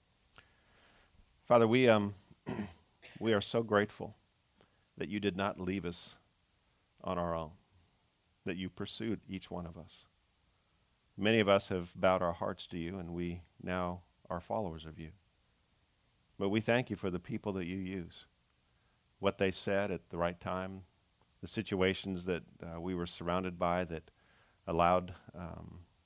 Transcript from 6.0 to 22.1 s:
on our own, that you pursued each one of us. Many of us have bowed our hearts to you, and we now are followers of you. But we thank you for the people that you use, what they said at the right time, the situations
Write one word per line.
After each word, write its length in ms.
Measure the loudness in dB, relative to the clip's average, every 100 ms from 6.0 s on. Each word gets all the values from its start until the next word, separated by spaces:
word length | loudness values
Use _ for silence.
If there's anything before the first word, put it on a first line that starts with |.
| -12 -20 _ _ _ _ _ _ _ _
on 140 | -6 -4
our 180 | -2 -4
own, 160 | -6 -12 _ _ _ _ _ _ _ _ -8
that 120 | -6
you 120 | -6
pursued 520 | -8 -10 -6 -4 -6 -6
each 220 | -10 -8
one 160 | -10 -10
of 100 | -12
us. 300 | -18 -20 -20 _ _ _ _ _ _ _ _ _ _ -2
Many 220 | 4 6
of 100 | 8
us 180 | 6 4
have 240 | -4 -6 0
bowed 260 | 4 4
our 120 | 2
hearts 320 | -2 -4 -6 -8
to 100 | -8
you, 200 | -6 -6
and 160 | -6
we 280 | -4 -4 -6 -12 -12
now 400 | -6 -4 -2 -6 -12 _ -8
are 100 | -8
followers 460 | -4 -4 -4 -8 -12
of 120 | -14
you. 120 | -14 -16 _ _ _ _ _ _ _ _ _ _ _ -4
But 100 | -2
we 120 | 0
thank 280 | 2 0 0
you 60 | -4
for 140 | -4
the 100 | -4
people 340 | -6 -8 -4
that 120 | -4 -4
you 120 | -6
use, 480 | -6 -8 -10 -16 -20 _ _ _ _ _ _ _ _ -4
what 180 | -2 2
they 140 | 2
said 400 | 0 0 0 0
at 180 | -4 -6
the 80 | -2
right 220 | 0 -2
time, 420 | -6 -6 -6 -10 -18 _ _ _ _ _
the 60 | -8
situations 800 | -6 -2 4 4 4 -2